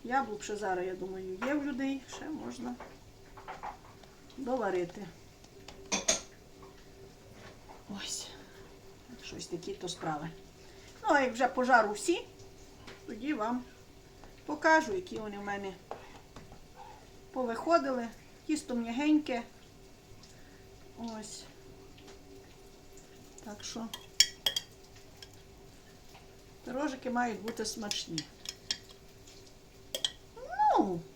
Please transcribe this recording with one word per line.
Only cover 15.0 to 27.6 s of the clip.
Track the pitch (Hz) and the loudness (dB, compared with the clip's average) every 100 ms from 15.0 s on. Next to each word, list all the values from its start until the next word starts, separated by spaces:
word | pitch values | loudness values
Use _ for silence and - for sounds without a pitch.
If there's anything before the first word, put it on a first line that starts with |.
| - 226 | 0 -4
вони | 214 202 | -2 -4
в | |
мене | 202 202 202 180 - - - - - - - - - - - - - - - | -2 -2 -2 -6 -8 -10 -10 -16 -14 -14 -14 -14 -16 -14 -14 -14 -18 -18 -8
повиходили. | 262 247 233 - 330 277 254 233 - - - - | 0 0 2 8 8 8 2 2 -6 -16 -18 2
Тісто | 302 - 240 | 2 4 0
м'ягеньке. | 233 240 294 302 294 247 233 - - - - - - - - - - - - - - - | 2 4 10 10 8 0 0 -12 -18 -18 -18 -18 -18 -18 -16 -18 -18 -16 -18 -18 -16 -8
Ось. | 233 220 214 - - - - - - - - 392 - 381 381 - - - - - - - - - 226 | -6 -4 -6 -10 -12 -16 -16 -16 -16 -16 -14 -16 -14 -16 -16 -18 -18 -18 -16 -16 -16 -18 -16 -14 -12
Так | 208 | -8
що | - 240 226 - - - - - - - - - - - - - - - - - - - - - - - - - - - - | -6 -4 -6 -6 -12 4 4 4 -2 -2 -6 -16 -18 -18 -16 -16 -16 -16 -18 -18 -18 -18 -18 -18 -18 -18 -18 -18 -18 -12 -6
пирожики | 247 294 254 247 | 0 0 0 0
мають | 240 240 202 | 4 4 2
бути | 202 220 | -4 -2